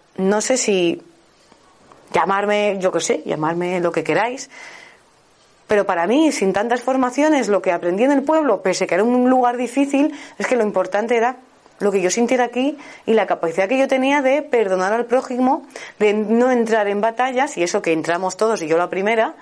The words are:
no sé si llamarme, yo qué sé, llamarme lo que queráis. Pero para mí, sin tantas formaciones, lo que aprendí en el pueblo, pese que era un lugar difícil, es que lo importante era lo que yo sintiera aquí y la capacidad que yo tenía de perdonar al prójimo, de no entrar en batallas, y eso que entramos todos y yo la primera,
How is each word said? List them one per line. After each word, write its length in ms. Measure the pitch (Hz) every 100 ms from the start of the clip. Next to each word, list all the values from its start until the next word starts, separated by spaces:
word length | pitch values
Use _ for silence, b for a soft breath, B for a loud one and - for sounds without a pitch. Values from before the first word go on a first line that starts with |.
| _ -
no 220 | 190 208
sé 160 | 214 254
si 460 | - 190 170 - - _ _ _ _ _ _ _ - - -
llamarme, 680 | - 196 196 202 208 208 196
yo 140 | 180
qué 80 | 165
sé, 220 | - 277 -
llamarme 540 | 156 156 170 175 180
lo 100 | 170
que 140 | 165
queráis. 440 | - 160 226 262 - B B B B B B _ _ _ _ _ -
Pero 180 | 214
para 220 | 196 175 175
mí, 240 | 262 320
sin 220 | - 196
tantas 280 | 190 226 233
formaciones, 680 | - 262 247 254 302 294 208
lo 120 | 196
que 120 | 185
aprendí 320 | 175 175 180
en 80 | 262
el 100 | 285
pueblo, 400 | 277 311 294 190
pese 240 | 190 175 180
que 80 |
era 80 | 170
un 260 | 226 247 247
lugar 280 | 254 240 247
difícil, 580 | 247 277 277 277 294 B B B
es 80 | 202
que 80 |
lo 80 | 254
importante 540 | 214 185 180 196 226 240
era 220 | 233 254 - _ _ -
lo 100 | 202
que 100 | 196
yo 80 | 180
sintiera 360 | 202 240 254
aquí 340 | 240 240 269 294 B B
y 100 | B
la 120 | 220 190
capacidad 400 | 180 170 165 190
que 120 | 262
yo 100 | 269
tenía 340 | 269 262 294
de 200 | 262 277
perdonar 500 | 294 240 202 185 185
al 140 | 226 233
prójimo, 600 | 247 254 247 254 285 - B B B
de 140 | 208
no 400 | 208 208 226 247
entrar 340 | 247 226 220 202
en 140 | 202
batallas, 560 | 220 226 254 247 277 -
y 80 |
eso 180 | 175 208
que 100 | 196
entramos 440 | 160 151 170 185 180
todos 260 | 220 208
y 60 | 160
yo 100 | 165
la 120 | 175
primera, 440 | 180 202 226 247 320